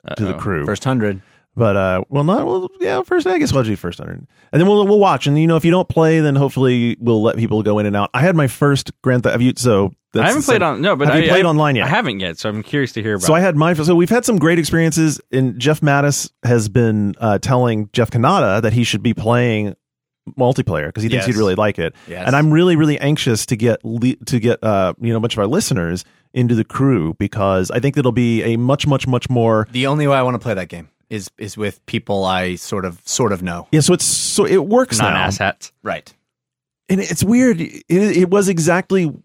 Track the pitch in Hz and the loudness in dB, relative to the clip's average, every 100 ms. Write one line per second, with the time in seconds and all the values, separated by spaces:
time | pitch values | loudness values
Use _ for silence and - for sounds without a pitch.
0 | - - 98 78 104 85 73 104 131 131 | -12 -6 -6 -4 -4 -4 -2 -4 -2 0
1 | 104 95 _ _ _ - 113 98 95 92 | -2 -4 _ _ _ -2 0 2 0 -2
2 | - 143 147 233 330 370 370 381 370 - | -2 -2 0 0 -2 -4 -6 -6 -4 -4
3 | 359 359 339 370 285 135 113 101 87 - | -2 -2 0 -2 0 0 -2 -4 -6 -10
4 | - 87 - _ _ 147 185 208 196 208 | -14 -16 -18 _ _ 2 4 4 4 4
5 | 196 139 147 147 165 165 165 180 175 - | 4 2 2 2 4 4 4 2 2 2
6 | 160 160 151 139 139 127 131 123 120 - | 4 4 2 2 0 2 2 2 0 -2
7 | 117 110 110 110 113 107 104 104 104 101 | 0 2 2 0 0 0 0 0 0 -2
8 | 101 123 170 165 135 - 143 139 - - | -2 0 2 2 0 0 0 0 -4 -6
9 | 127 123 113 117 127 - 123 101 98 - | 0 0 0 2 0 0 2 2 0 -4
10 | _ 110 151 277 277 226 170 113 180 151 | _ 0 2 2 2 0 0 0 -2 2
11 | 143 156 165 180 175 151 151 123 98 202 | 2 2 4 4 4 2 2 2 0 0
12 | 190 98 90 82 110 107 104 147 131 - | -2 -4 -6 -6 -6 -6 -4 -4 -4 -4
13 | 107 104 92 160 190 147 160 160 151 170 | -4 -2 2 2 2 2 0 2 2 2
14 | 175 233 240 208 156 170 - 165 165 165 | 4 2 2 2 2 2 0 0 2 2
15 | 160 139 _ 131 131 120 131 151 147 139 | 0 -2 _ -2 -2 -2 -4 0 0 2
16 | 143 139 - _ - 120 104 101 117 107 | 0 -2 -8 _ 0 0 0 0 0 0
17 | 101 90 113 101 - 127 123 110 104 - | -2 -2 -2 0 0 0 0 -2 -4 -2
18 | 113 120 127 196 117 101 110 113 117 107 | -2 0 2 2 2 0 0 0 0 0
19 | 113 107 110 120 120 107 104 - _ _ | -2 -2 0 0 0 -2 -4 -10 _ _
20 | _ _ - - 127 127 - 80 73 - | _ _ -16 -2 0 0 -2 -4 -4 -4
21 | 110 120 98 107 104 92 107 95 82 - | -4 -2 -2 0 0 2 0 -2 -6 -8
22 | - 87 92 139 156 151 180 160 156 143 | -16 -6 0 2 4 4 4 2 2 0
23 | 139 151 - 110 - 113 117 110 113 117 | -2 -2 -2 -2 -2 -2 0 -2 -4 -2
24 | 123 - - 123 113 - 110 98 92 - | -2 -2 -4 -2 0 0 0 0 0 -2
25 | 117 113 113 - 101 165 - 95 85 90 | -4 -2 -2 -2 0 0 0 -2 -2 -6
26 | - _ _ 127 120 117 110 - 135 120 | -10 _ _ -2 0 0 -2 -2 0 0
27 | 78 80 101 107 98 95 92 123 135 147 | -2 -4 -6 -2 0 0 -2 -2 -2 0
28 | 127 117 120 113 117 113 123 147 151 135 | 0 0 0 0 -2 -2 -2 -2 -2 -2
29 | 131 123 - 123 113 110 110 123 135 147 | -2 -4 -2 0 2 0 -2 -4 -2 0
30 | 147 135 127 123 123 98 87 85 80 _ | 2 2 0 -2 -4 -6 -8 -14 -18 _
31 | _ 110 92 _ 107 - 104 - - 113 | _ -12 -12 _ -14 -8 -8 -8 -8 -8
32 | - 101 95 92 92 90 - 101 92 87 | -4 -2 0 -2 -2 -6 -8 -8 -8 -10
33 | - - 117 95 90 85 - 156 143 175 | -10 -2 0 0 -4 -8 0 2 2 2
34 | - - - - 190 190 160 233 254 110 | 0 -4 -4 0 2 2 2 2 2 0
35 | 104 90 95 98 98 - - _ 104 82 | 0 0 -2 -2 -4 -4 -18 _ -8 -8
36 | - _ _ _ _ _ _ _ - 190 | -10 _ _ _ _ _ _ _ -4 -4
37 | 180 170 185 240 254 175 - - _ 170 | -2 -2 2 4 4 2 -4 -10 _ 2
38 | 208 175 180 202 190 170 160 175 185 190 | 2 2 4 2 2 0 2 0 0 0
39 | 160 - | 0 -4